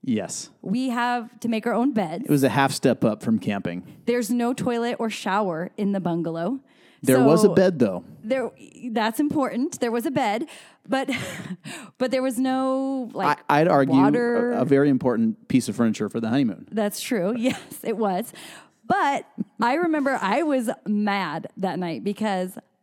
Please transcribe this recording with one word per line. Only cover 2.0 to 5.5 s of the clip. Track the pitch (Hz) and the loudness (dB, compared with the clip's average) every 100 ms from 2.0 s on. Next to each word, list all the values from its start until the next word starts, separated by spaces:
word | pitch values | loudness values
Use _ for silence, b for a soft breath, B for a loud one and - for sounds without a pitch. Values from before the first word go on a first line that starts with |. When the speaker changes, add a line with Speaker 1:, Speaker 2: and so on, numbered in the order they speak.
| 175 165 | -2 -4
Speaker 1:
It | - | 0
was | 147 | 2
a | 135 | 2
half | 110 135 | 4 2
step | - 139 113 | 2 2 2
up | 117 107 | 0 0
from | - 110 | 0 0
camping. | - 101 95 87 - B - | 0 -4 -4 -8 -10 B -4
Speaker 2:
There's | 240 214 | -2 0
no | 240 233 | -2 -2
toilet | 254 - 233 233 247 | -2 -2 -2 -2 -4
or | 226 | -6
shower | 208 - 190 208 | -4 -2 0 0